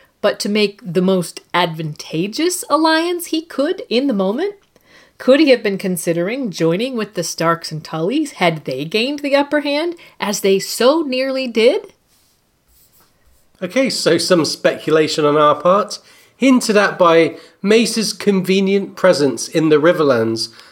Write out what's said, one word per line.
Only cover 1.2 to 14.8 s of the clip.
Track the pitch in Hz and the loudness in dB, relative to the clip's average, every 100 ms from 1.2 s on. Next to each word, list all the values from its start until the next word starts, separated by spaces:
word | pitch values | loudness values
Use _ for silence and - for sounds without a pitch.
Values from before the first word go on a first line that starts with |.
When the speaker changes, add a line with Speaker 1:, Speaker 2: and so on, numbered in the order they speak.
| 170 - _ | -2 -12 _
Speaker 1:
advantageous | 175 175 160 156 147 - 160 202 254 339 349 - | -2 -2 -4 -10 -10 -8 -6 -6 -4 -4 -4 -2
alliance | 294 320 320 349 349 - | 0 2 0 -2 -6 -6
he | 320 | -8
could | 320 - 294 370 - | -6 -4 -4 -4 -4
in | 226 277 | -2 0
the | |
moment? | 196 190 247 403 - _ _ _ _ _ _ | 0 -2 -2 -4 -8 _ _ _ _ _ _
Could | - 285 | 2 4
he | 294 | 6
have | 240 | 4
been | 214 190 | 2 -4
considering | 196 180 175 170 180 269 233 | -4 -4 -2 -2 -2 -4 -8
joining | 160 165 180 262 240 | -2 0 0 -4 -6
with | 202 180 | -6 -6
the | |
Starks | 165 - 165 165 - | -8 -2 -2 -2 -6
and | 156 | -12
Tullys | - 160 175 294 294 | -10 -6 -4 -2 -6
had | - 175 160 | -2 -2 -2
they | - 131 160 | -8 -8 -4
gained | 214 254 294 | -4 -4 -4
the | 285 277 | -2 0
upper | 285 302 | 0 -2
hand, | 285 294 349 339 - _ | -2 -4 -4 -8 -18 _
as | 202 202 | -6 -2
they | 196 196 | 0 0
so | - - 240 330 | -2 0 2 2
nearly | 285 254 269 262 254 | -2 -4 -4 -4 -4
did? | 226 233 427 - _ _ _ _ _ _ _ _ _ _ _ _ _ _ _ _ _ | 2 2 2 -6 _ _ _ _ _ _ _ _ _ _ _ _ _ _ _ _ _
Speaker 2:
Okay, | 180 254 254 | -4 -2 -2
so | - 160 170 | 0 0 2
some | - 180 139 | 2 2 2
speculation | - 170 - | -2 -2 -2